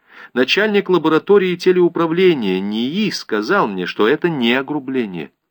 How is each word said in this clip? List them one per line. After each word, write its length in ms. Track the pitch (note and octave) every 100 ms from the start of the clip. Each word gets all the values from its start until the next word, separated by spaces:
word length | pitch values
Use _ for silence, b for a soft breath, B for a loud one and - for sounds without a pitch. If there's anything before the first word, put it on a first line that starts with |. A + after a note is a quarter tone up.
| B B B
начальник 560 | A#2+ B2+ - G#3+ G3+ F#3+
лаборатории 680 | F3+ D3+ D#3 - G3+ F#3 F3+
телеуправления 1040 | F#3 F3+ F3 E3+ E3 E3+ F#3 D3+ G2+ F#2
нии 500 | G2+ G#2+ B2+ F3+ G3+
сказал 560 | - - G#2+ A2 G3+ C#3
мне, 200 | F#2+ F2
что 200 | - G#2+
это 220 | D#3 F3
не 260 | D3+ A#2
огрубление, 800 | B2+ C#3 D3+ C3 C3 A2 F2 C#2 _ _